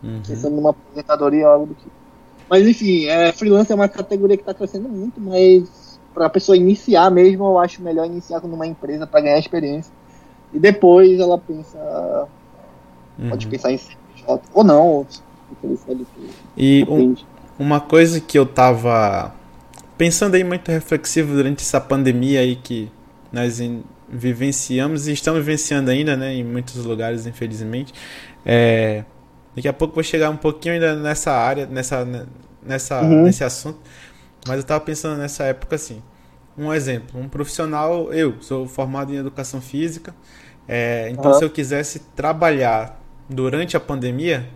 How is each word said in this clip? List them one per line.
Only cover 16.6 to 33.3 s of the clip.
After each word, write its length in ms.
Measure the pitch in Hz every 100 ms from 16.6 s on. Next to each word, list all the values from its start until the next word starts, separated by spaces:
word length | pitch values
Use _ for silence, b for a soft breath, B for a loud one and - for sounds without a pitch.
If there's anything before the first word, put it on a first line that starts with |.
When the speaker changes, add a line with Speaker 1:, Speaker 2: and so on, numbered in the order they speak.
| 135 139 -
Speaker 1:
um, 100 | 151
Speaker 2:
Depende. 280 | 127 127 - - - -
Speaker 1:
uma 220 | 143 147
coisa 400 | 143 160 165 165
que 180 | 151 147
eu 80 | 131
tava 880 | - 127 117 120 117 107 95 101 - - - - - - -
pensando 380 | 170 170 208 185
aí 80 |
muito 260 | 180 180 -
reflexivo 640 | 160 - 151 151 - 151
durante 300 | 143 135 143
essa 180 | - 139
pandemia 600 | 131 139 131 123 131 139
aí 140 | 127 123
que 360 | - 120 107 - - _ -
nós 280 | 120 120 117
in-, 240 | 120 120 - - -
vivenciamos 1000 | 123 123 117 135 139 - 127 139 156 147
e 60 |
estamos 260 | 147 - 160
vivenciando 500 | 147 151 - 143 135
ainda, 260 | 127 151 135
né, 180 | 135 131
em 80 |
muitos 420 | 120 120 123 123 117
lugares, 400 | 110 113 117 113
infelizmente. 680 | 117 113 110 110 117 139 B B B B B -
É, 600 | 120 117 113 110 107 104 - _ _ _ -
daqui 120 | 135
a 60 |
pouco 200 | 139 156
eu 20 | 160
vou 80 |
chegar 260 | 160 165 151
um 80 | 151
pouquinho 380 | 156 151 165 170
ainda 200 | 165 156
nessa 360 | 151 147 -
área, 340 | 131 120 139 135
nessa, 600 | 131 127 135 123 123 - - - -
nessa, 400 | - 131 - 139
Speaker 2:
Uhum. 220 | 160 156
Speaker 1:
nesse 200 | 175